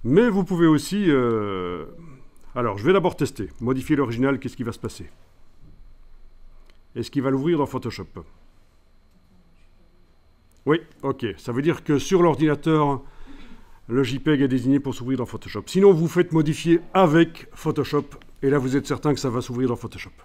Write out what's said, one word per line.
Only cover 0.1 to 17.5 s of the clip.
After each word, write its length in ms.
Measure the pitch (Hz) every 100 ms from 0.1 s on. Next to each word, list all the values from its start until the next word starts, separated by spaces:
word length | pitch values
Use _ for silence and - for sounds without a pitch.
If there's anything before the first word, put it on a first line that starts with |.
| 156 240
vous 160 | 196
pouvez 220 | 190 180 170
aussi, 400 | 151 - 202 190
euh, 760 | 139 120 113 104 95 90 87 76 - 160 131 - - -
alors, 240 | 127 120 101
je 60 |
vais 80 | 117
d'abord 240 | 190 175 -
tester. 320 | 143 - 98 -
Modifier 360 | 117 131 127 147
l'original, 420 | 131 113 135 135
qu'est-ce 180 | 127 -
qui 80 |
va 80 | 117
se 60 | 113
passer ? 320 | 110 - 87 - - _ - - - - - - - - - - - - - - -
Est-ce 160 | 117 117
qu'il 120 | 143
va 80 | 131
l'ouvrir 280 | 135 147 170
dans 80 | 135
Photoshop ? 400 | 127 117 - 92 - 85 - - _ _ _ _ _ _ _ _ _ _ _ - _ _ _ _ _ _ _ _ _ -
Oui, 140 | 165 165 -
ok. 240 | 139 135 113 92
Ça 140 | -
veut 100 | 120
dire 220 | 147 160
que 140 | - 147
sur 240 | 107 185
l'ordinateur, 760 | 175 131 156 147 165 156 147 135 - - - - - - - - -
le 140 | 120
J 160 | 127 135
peg 240 | - 151
est 60 | 139
désigné 300 | 127 120 139
pour 160 | 139
s'ouvrir 240 | 117 120 131
dans 80 | 120
Photoshop. 380 | 113 - 104 -
Sinon, 260 | 180 196
vous 160 | 170 165
faites 240 | 175 170
modifier 480 | 160 151 151 170 165 -
avec 560 | 185 180 156 165 165 -